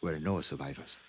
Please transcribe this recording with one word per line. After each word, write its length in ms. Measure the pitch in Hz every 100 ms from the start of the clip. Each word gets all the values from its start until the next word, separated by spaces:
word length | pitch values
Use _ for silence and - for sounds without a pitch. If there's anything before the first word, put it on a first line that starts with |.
were 160 | 87 78
no 220 | 80 95
survivors. 560 | 73 69 69 69 - -